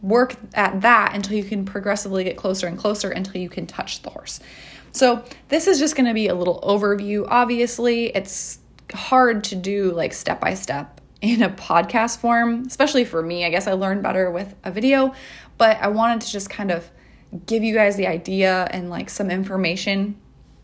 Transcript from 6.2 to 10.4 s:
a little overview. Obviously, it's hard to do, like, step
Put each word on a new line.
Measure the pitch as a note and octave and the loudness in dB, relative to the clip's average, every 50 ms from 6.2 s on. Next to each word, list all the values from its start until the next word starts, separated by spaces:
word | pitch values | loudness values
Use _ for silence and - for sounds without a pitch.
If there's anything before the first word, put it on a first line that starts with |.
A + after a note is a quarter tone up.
| G#3+ | 0
a | F#3+ F3+ | 0 0
little | F3+ F3+ F3+ E3+ - - | 0 0 0 0 0 2
overview. | - G3+ G#3 G#3 G3+ G#3 G3+ G3+ G3+ G#3 G#3 G3 | 2 2 2 2 2 0 0 -2 -2 -2 -2 0
Obviously, | - A3+ B3 B3 A3+ A#3+ A#3 A#3+ A#3 A#3 - A#3+ A#3+ A#3 A#3 A#3 - - | 2 2 2 4 2 2 0 0 -2 -2 0 0 2 2 2 0 -2 -2
it's | F#3+ F#3+ - - - - - - - _ _ - - _ - - | -4 -4 -4 -8 -8 -8 -8 -10 -14 _ _ -20 -20 _ -14 -14
hard | - - - C4 B3+ B3+ A#3+ A3 G#3 G3+ | -10 -2 4 6 6 6 6 4 0 -2
to | - G3 | -4 -6
do, | F#3 F3+ G3 G3+ G3+ G3 F#3 | -6 -4 -2 -2 0 0 0
like, | E3+ E3 D#3+ - - | 0 0 -2 -2 -4
step | - - - - - | -6 -4 -4 -4 -2